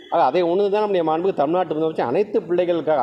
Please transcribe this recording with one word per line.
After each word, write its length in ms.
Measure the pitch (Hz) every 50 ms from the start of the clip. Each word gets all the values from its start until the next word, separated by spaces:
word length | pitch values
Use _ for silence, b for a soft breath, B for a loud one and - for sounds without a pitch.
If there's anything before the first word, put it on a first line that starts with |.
| - -
ஆக 140 | - 165 156
அதை 180 | 127 135 180 175
ஒண்ணு 280 | 165 175 196 208 202
தான் 140 | 190 214 214
நம்முடைய 180 | 208 196 175 165 160
மாண்புக்கு 240 | 156 160 175 196 180
தமிழ்நாட்டு 400 | - 143 143 170 185 185 160 160
முதலமைச்சர் 360 | 151 160 160 165 196 165 117 131
அனைத்து 280 | 180 214 208 202 226
பிள்ளைகளுக்காக, 640 | 175 165 175 180 180 175 175 165 143 151 156 139